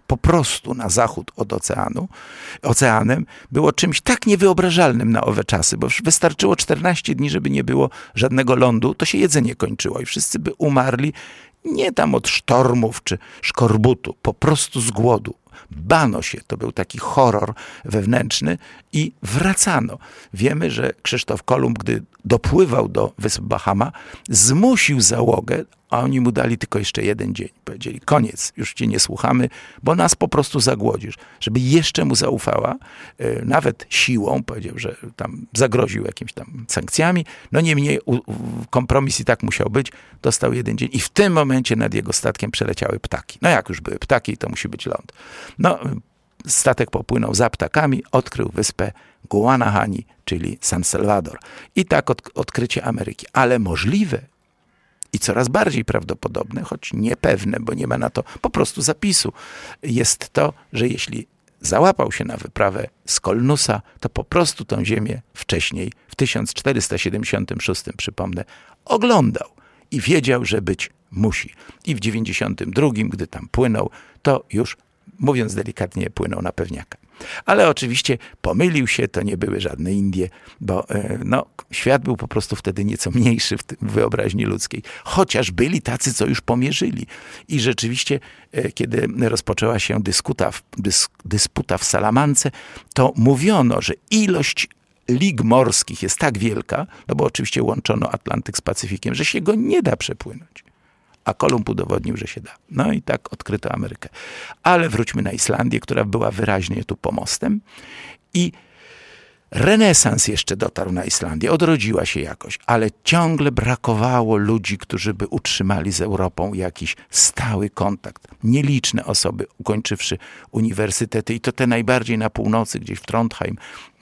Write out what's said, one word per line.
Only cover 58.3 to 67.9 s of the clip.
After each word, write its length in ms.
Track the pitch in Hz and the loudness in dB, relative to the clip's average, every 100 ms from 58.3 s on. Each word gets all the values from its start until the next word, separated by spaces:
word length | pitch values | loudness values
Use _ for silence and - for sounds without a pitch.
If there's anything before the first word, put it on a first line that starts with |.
| - | -4
po 80 | - | -2
prostu 320 | - - - | 0 -2 0
zapisu, 520 | 139 226 202 170 - - - - - - | -2 0 0 0 -2 -6 -14 -18 -18 -10
jest 460 | - 117 113 - - | -2 0 0 -2 -2
to, 240 | - 147 - _ | 0 0 -2 _
że 140 | 110 123 | -2 -2
jeśli 400 | - - 113 - _ _ _ | -2 -6 -8 -10 _ _ _
załapał 500 | - 104 185 - 117 | 0 4 4 4 0
się 140 | - - | -2 -6
na 120 | - | -8
wyprawę 500 | - - 101 95 - _ - | -8 -2 0 -2 -6 _ -6
Skolnusa, 760 | - 92 107 127 147 - 104 - _ | -4 0 2 2 2 0 -2 -6 _
to 100 | - | -6
po 140 | - | -6
prostu 420 | - 175 165 - - | -2 0 0 -2 -6
tą 200 | 104 101 | -4 -2
ziemię 360 | 110 107 - - | -2 -4 -8 -12
wcześniej, 580 | - - 82 - - 92 - _ | -14 -6 -4 -2 -6 -8 -12 _
w 80 | - | -4
tysiąc 380 | 131 113 104 | -2 -2 -4
czterysta 440 | - 135 123 - 101 | -4 -2 0 -2 -2
siedemdziesiątym 640 | - 104 - 101 101 - | -2 -4 -2 -2 -2 -4
szóstym, 320 | - - - | -4 -4 -6